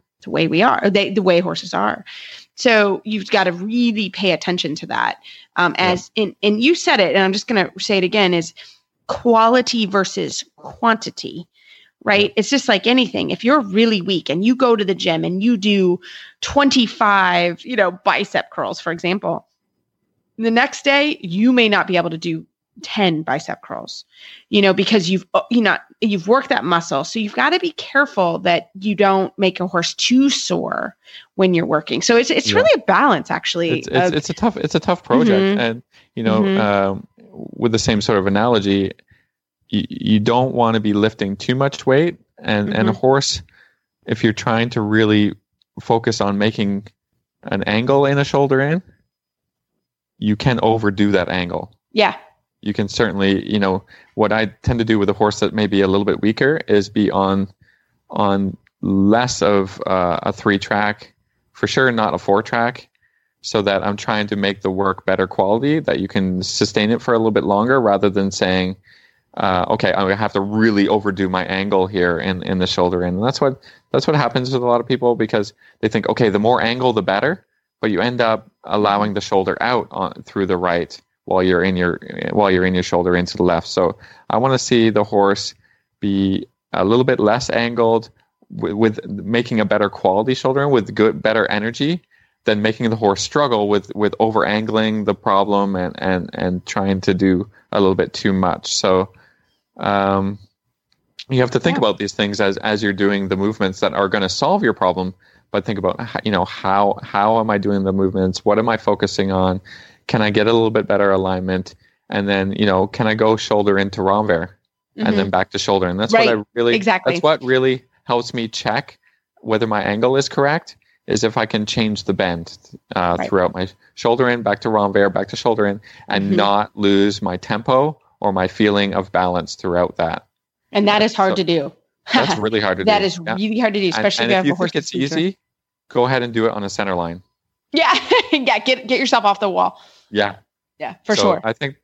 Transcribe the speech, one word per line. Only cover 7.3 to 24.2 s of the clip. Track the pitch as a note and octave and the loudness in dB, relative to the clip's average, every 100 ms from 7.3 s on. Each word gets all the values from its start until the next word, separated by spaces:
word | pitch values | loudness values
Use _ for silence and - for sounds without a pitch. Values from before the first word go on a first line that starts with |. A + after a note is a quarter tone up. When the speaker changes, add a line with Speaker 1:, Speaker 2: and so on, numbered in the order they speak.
Speaker 1:
just | G3 - | 0 -2
gonna | A3 F3 F#3+ | 0 0 -4
say | - G3 | -2 0
it | |
again, | F3+ G#3 F#3 | 0 2 2
is | E3+ E3 - - - _ _ - | 2 -2 -12 -20 -20 _ _ -10
quality | - A#3+ A3+ A3+ B3+ B3 A#3 G3+ | -4 2 4 6 4 2 -2 0
versus | G3 F#3 G3 D#3 - - _ | 0 -2 -4 -6 -8 -14 _
quantity, | - - A#3 A3 - - - - F3 _ _ - _ _ | -18 -2 0 0 -4 -12 -14 -14 -18 _ _ -20 _ _
right? | G#3+ G3+ G#3 | 0 2 2
Speaker 2:
Yeah. | - | 0
Speaker 1:
It's | G3+ | 0
just | C#4 - | 0 0
like | G3 A3+ | 0 2
anything. | B3+ A#3+ - - | 2 0 -2 -4
If | F#3 | -2
you're | A3+ D4 | 2 2
really | G3+ F#3+ A#3 G#3+ | 2 2 2 2
weak | F3+ F3 - | -2 -4 -2
and | D#3+ | 0
you | G#3+ B3+ | 0 2
go | B3+ | 2
to | A3+ | 2
the | F#3+ | 0
gym | F#3 G3 D#3+ | -2 -2 -2
and | E3 F#3 | -2 -2
you | A3 A#3 | 0 0
do | G#3 G3+ F3+ F3 - - - - | 2 2 2 0 -6 -20 -20 -12
twenty-five, | - C#4+ C#4 C4 A3 - G#3+ G3 F#3 F3 F3 E3+ | -2 2 4 4 0 2 2 4 4 2 0 -4
you | - B3 | -4 0
know, | F3+ | 0
bicep | F#3 G3+ D#3 G3 - - | 0 0 0 0 -4 -4
curls, | - A2+ - | -6 -6 -6
for | - | -8
example, | E3 F3 G3 F3 E3 _ _ _ _ _ _ _ _ _ - | -4 -4 -2 -4 -6 _ _ _ _ _ _ _ _ _ -4
the | A3+ | 0
next | A3+ C4 - | 2 0 -2
day, | C#4+ C#4 D4 - | 0 2 0 -4
you | F#3 F3+ A#3+ | -6 2 4
may | B3 A3+ | 6 4
not | G3+ D#3+ | 4 2
be | F3+ | 0
able | E3+ | -2
to | D#3+ | -4
do | E3+ D#3+ - _ _ - | -6 -6 -8 _ _ -20
ten | - G#3+ F#3+ D#3 | -8 0 0 0
bicep | D#3+ C3+ - - | -2 -4 -4 -12
curls, | - A1+ - - - _ | -10 -12 -12 -18 -20 _